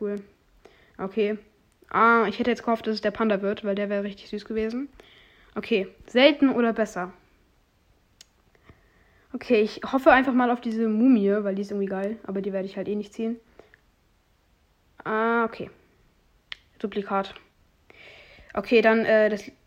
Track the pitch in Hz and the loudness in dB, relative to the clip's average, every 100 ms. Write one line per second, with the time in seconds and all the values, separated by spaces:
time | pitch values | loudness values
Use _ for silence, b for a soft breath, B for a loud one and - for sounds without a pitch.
0 | 208 202 202 _ _ _ b b b - | -8 -8 -10 _ _ _ b b b -12
1 | 190 220 208 214 - _ _ _ _ - | -8 -2 -2 -4 -10 _ _ _ _ 2
2 | 226 233 208 214 247 226 - 226 220 208 | 4 6 2 0 -2 -2 -2 -4 -4 -4
3 | 208 202 220 196 202 214 214 196 202 202 | -4 -2 0 0 -2 -4 -4 -4 -4 -4
4 | 202 196 - 208 - 220 220 240 285 b | -6 -10 -12 -12 -8 -6 -4 -6 -10 b
5 | b b b b b - - 214 196 - | b b b b b -12 -2 -2 -2 -10
6 | - 240 285 294 277 240 233 226 214 180 | -4 4 6 6 2 2 0 0 -4 -6
7 | 180 - _ _ _ _ _ _ _ _ | -10 -12 _ _ _ _ _ _ _ _
8 | _ _ - _ _ b b b b b | _ _ -20 _ _ b b b b b
9 | b b b 247 - 226 214 - - 269 | b b b -12 0 2 2 -4 -6 2
10 | 311 262 269 247 247 247 233 220 226 214 | 6 6 6 2 2 0 -4 -2 0 4
11 | 254 240 196 208 202 190 202 202 196 190 | 4 6 4 0 -2 -4 -4 -4 -4 -4
12 | 196 220 - 196 196 190 190 196 190 208 | -6 -8 -8 -8 -6 -6 -8 -8 -6 -6
13 | 208 - 226 233 b b b b b _ | -8 -8 -8 -8 b b b b b _
14 | _ _ _ _ _ _ _ _ _ - | _ _ _ _ _ _ _ _ _ -16
15 | - 220 226 233 226 - - - _ _ | -6 -2 0 0 -2 -4 -14 -16 _ _
16 | _ _ _ _ _ - _ _ 208 208 | _ _ _ _ _ -20 _ _ -8 -8
17 | 196 196 196 - - _ _ _ _ B | -4 -4 -4 -10 -20 _ _ _ _ B
18 | B B B B B - 196 233 220 226 | B B B B B -10 2 4 6 4
19 | 220 220 214 208 - - | 4 4 4 0 -8 -20